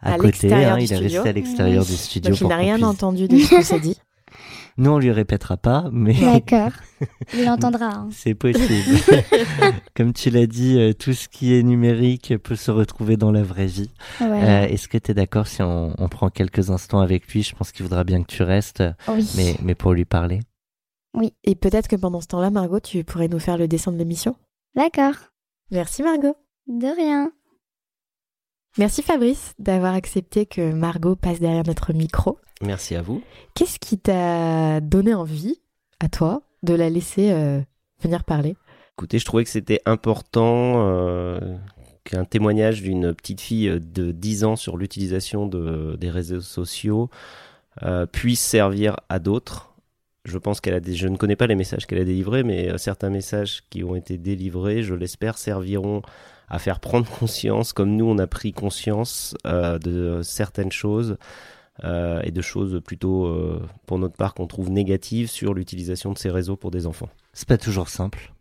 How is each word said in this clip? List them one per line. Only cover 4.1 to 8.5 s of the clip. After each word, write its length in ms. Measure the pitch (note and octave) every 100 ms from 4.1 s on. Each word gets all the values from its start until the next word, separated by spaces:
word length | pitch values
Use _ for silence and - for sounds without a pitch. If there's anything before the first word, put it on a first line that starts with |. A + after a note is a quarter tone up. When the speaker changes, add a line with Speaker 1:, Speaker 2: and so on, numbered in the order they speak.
| _ _ - - - - -
Speaker 1:
Nous, 120 | C3+
on 80 | D3
lui 120 | B2+
répétera 460 | G#2+ G#2 G2+ - F#2+
pas, 320 | A#2 C3 F3
mais 220 | A#2+ A2
Speaker 3:
D'accord. 600 | B2+ B3 A#3+ A#3+ A#3 G#3+ - - _
Speaker 1:
<laughs> 340 | C#3+ _ A#3+
Speaker 3:
Il 140 | A#3 A#3+
entendra, 380 | A#3+ B3 A#3+ A3+
hein. 140 | G#3 G#3
Speaker 1:
C'est 220 | G#3 -
possible. 640 | A2 B2